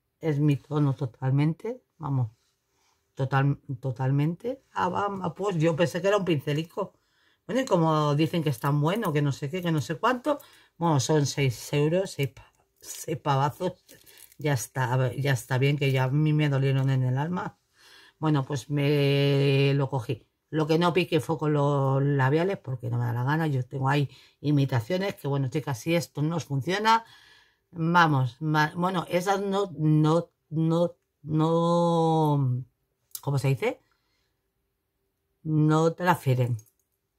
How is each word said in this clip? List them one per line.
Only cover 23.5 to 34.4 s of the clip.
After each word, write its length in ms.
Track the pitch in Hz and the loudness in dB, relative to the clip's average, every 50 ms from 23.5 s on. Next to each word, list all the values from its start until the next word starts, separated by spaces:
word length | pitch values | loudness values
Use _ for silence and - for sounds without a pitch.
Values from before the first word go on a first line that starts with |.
| 139 127 127 | -2 -2 -4
tengo 220 | - - 135 131 135 | -4 -6 -4 -2 0
ahí 200 | 143 147 143 - - - - - _ _ | 0 0 0 -2 -6 -12 -20 -20 _ _
imitaciones, 760 | - 143 151 143 135 131 135 120 107 - 185 185 190 202 - | -2 0 2 2 2 2 0 -2 -2 -2 -4 -2 -2 -4 -6
que 120 | - - 139 | -6 -6 -4
bueno, 200 | 139 139 139 123 | -2 -2 -2 -2
chicas, 320 | - 160 - 151 135 - | -4 -4 -4 -6 -6 -6
si 140 | - 160 170 | -2 -2 0
esto 280 | 170 - - - 143 | 0 -2 -4 -4 -4
no 140 | 147 156 170 | -4 -2 -2
os 80 | 165 - | -4 -6
funciona, 580 | - 139 135 120 170 185 208 214 220 226 226 226 - - - - - - - _ _ _ _ _ _ | -4 -6 -4 -2 -2 -2 0 2 2 2 2 0 -4 -20 -20 -20 -20 -20 -20 _ _ _ _ _ _
vamos, 640 | - 170 160 165 175 180 165 156 147 131 131 123 - - | -8 -4 0 2 4 4 6 6 4 2 0 -2 -4 -4
ma-, 320 | 156 156 151 151 151 156 170 | -2 0 2 2 0 0 -2
bueno, 300 | 175 175 185 190 170 156 - | -2 -4 -2 -2 -4 -4 -2
esas 320 | - 180 175 202 196 190 | -2 0 0 0 0 0
no, 300 | 202 196 190 196 202 190 - 156 | 0 -2 -2 -2 -2 -2 -4 -2
no, 520 | 151 156 151 151 156 156 160 170 170 - _ _ _ - | 2 2 4 4 4 4 2 2 0 -4 _ _ _ -8
no, 460 | 156 156 160 165 165 170 175 170 - _ _ _ _ _ | -4 -2 0 0 2 0 0 -2 -4 _ _ _ _ _
no, 1400 | - 147 151 156 156 165 165 170 170 170 170 170 170 170 170 165 165 160 160 160 156 151 147 143 139 127 123 127 127 - _ _ _ _ _ _ _ _ - - | -8 -2 0 2 2 2 2 2 2 2 2 2 2 2 2 2 2 2 2 2 2 2 2 2 2 0 0 -2 -6 -10 _ _ _ _ _ _ _ _ -18 -10
¿cómo 160 | - 139 143 135 | -6 -4 -2 0
se 100 | - 135 | 0 0
dice? 320 | 135 - 208 247 - - _ _ _ _ _ _ _ _ _ _ _ _ | 0 0 -2 -4 -4 -6 _ _ _ _ _ _ _ _ _ _ _ _